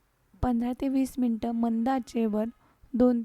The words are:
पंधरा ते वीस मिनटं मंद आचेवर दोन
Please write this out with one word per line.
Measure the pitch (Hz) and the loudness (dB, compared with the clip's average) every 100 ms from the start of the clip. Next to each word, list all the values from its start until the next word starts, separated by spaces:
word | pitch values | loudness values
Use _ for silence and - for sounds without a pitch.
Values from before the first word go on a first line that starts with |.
| _ _ _ 196 | _ _ _ -6
पंधरा | 254 240 240 254 | -2 0 -2 -4
ते | 269 | -2
वीस | 269 262 - | 0 -2 -2
मिनटं | 247 220 233 | -2 -2 -2
मंद | 233 233 226 233 | -2 0 0 0
आचेवर | 269 - 240 226 208 226 - _ _ - | -2 -2 -2 0 0 -4 -8 _ _ -6
दोन | 226 247 240 | 2 4 4